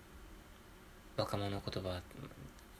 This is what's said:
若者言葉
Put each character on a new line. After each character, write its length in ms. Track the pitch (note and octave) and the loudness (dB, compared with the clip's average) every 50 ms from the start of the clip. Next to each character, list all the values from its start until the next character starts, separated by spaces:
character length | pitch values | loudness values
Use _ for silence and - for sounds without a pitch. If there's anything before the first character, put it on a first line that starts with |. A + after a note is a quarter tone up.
| - - - - - - - - - - - - - - - - - - - - - - - | -12 -12 -12 -10 -10 -10 -10 -10 -12 -12 -12 -14 -12 -12 -12 -12 -12 -12 -12 -12 -12 -4 4
若 220 | - G#2 - - G2+ | 4 4 6 6 6
者 240 | G2+ G2+ G2 G2 | 6 6 4 4
言 220 | - - - F#2+ F#2+ | 2 2 2 4 4
葉 180 | F#2 F2+ F2+ F2+ - - - - - - - - - - - - - - - | 4 4 2 0 -2 -6 -6 -6 -6 -6 -6 -8 -8 -8 -10 -12 -12 -12 -12